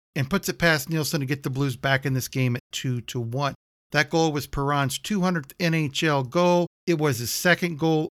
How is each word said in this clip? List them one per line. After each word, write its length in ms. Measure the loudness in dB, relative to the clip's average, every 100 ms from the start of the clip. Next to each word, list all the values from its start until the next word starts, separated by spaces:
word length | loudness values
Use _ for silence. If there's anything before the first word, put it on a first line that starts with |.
| _ -6
and 140 | -2
puts 200 | -2 -2
it 80 | 0
past 320 | 2 2 0
Nielsen 300 | -2 -2 -2
to 60 | -2
get 180 | -4
the 60 | -4
Blues 260 | -2 -2 -2
back 300 | 0 0 0
in 80 |
this 160 | -2 -2
game 260 | 0 0 -2
at 60 | -6
two 300 | -8 -4 -4
to 180 | -6 -6
one. 340 | -6 -4 -4 -6 _ _ _
That 180 | 0 2
goal 220 | 2 2
was 160 | 0 -4
Perron's 500 | -2 0 0 0 -2
two 240 | -4 0
hundredth 320 | 0 0 -6 -4
N 140 | 0
H 300 | 0 -2 0
L 200 | 0 0
goal. 440 | 0 2 4 4 0 _ -2
It 120 | 2
was 220 | 2 0
his 120 | -4
second 460 | 0 2 2 0 0
goal 320 | 2 2 0